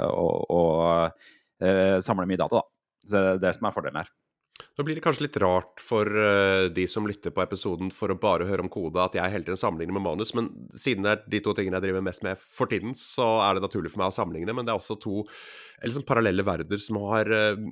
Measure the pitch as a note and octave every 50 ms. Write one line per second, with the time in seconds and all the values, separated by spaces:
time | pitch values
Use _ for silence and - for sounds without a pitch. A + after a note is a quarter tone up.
0 | - - - - E2+ E2 G1+ G1+ - - E2 F2 E2+ E2 D#2+ E2 E2 E2+ E2+ E2+
1 | E2 E2 - _ - - - _ _ _ _ - F#2 F#2 F#2+ F#2+ F#2+ F#2+ G2 F#2
2 | F#2 - A2 F#2 F2+ F#2 F#2 E2+ E2 D2 A#2+ A#2 - _ _ _ _ _ _ _
3 | _ G2 G#2 G2 F#2+ F#2+ F#2 F#2 F#2 F2+ E2+ - A2+ G#2 - G2+ E2 C#2 - D2+
4 | E2 - _ _ _ _ _ _ _ _ _ - - _ _ - C#3+ D#3 D#3 D3
5 | - E3 D3 - D3 C#3 - - G2 F2+ F2+ F#2 F2+ - - - - - A#2+ G#2+
6 | G#2 G#2 G#2 G#2+ G#2+ G#2 G2+ G2+ G2 G2 F#2+ F#2+ F#2+ F2+ E2 F#2 F#2 F2+ - A2
7 | G#2+ G#2 G2+ - - F2 - F#2+ F2+ - G2 F#2 - G#2 F2+ E2 F#2+ F#2+ - -
8 | G#2+ G2 F#2+ F2 - G#2 F2+ E2 F2 F#2+ G2 F2+ F2+ F2+ - G#2+ F2+ D#2+ D#2 F2+
9 | F2+ F2+ - F#2 F2 F#2 G2+ G2 D#2 D2+ F#2+ F#2 - A2 E2 D#2+ E2 E2+ F#2+ G2+
10 | G2 F2 D#2 F2 A2 - - A#2+ A2+ - - A1 A#1+ - - - - C#3 A#2+ F#2+
11 | G2 G#2 G#2+ G#2+ - - G#2+ G#2 - G#2+ G2 - G2+ F#2 F2+ F#2 F#2 F#2+ F#2 F#2+
12 | F#2+ F#2 F2+ - - F#2 F#2 - - - - - C3 - A#2+ G2 F#2 A2+ B2+ -
13 | - - - - B2 A2+ A2+ A2 G2+ G2+ F#2+ F#2+ F#2+ F#2+ - G#2 D#2+ E2 - G#2
14 | F#2 F#2+ F#2+ - G#2 F2 E2+ D#2+ E2+ G2+ A#2 B2+ A#2+ A#2 A2 G2 - - A2 G#2
15 | - A2+ G2 G#2 G#2 - - - - - - - - - - - - A#2+ A#2 C#3+
16 | C3+ - C3+ A#2 A2+ G#2 F#2 G2 G2 G2+ F2 D#2+ D#2+ D#2+ G2+ G2+ - - A2 G2+
17 | G2+ G2+ A2 A2 G#2+ G#2+ A2 A2 G#2+ G#2+ G#2 G2+ G#2+ -